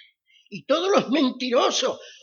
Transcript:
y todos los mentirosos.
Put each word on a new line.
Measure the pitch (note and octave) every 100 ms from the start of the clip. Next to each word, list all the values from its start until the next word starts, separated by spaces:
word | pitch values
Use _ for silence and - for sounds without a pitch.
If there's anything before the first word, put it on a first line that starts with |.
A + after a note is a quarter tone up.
| - _ _ _ -
y | G3 -
todos | D4+ F#4
los | F#4 G3+
mentirosos. | C#4+ C4 B3 B3+ A#3+ G4+ - B3+ - - -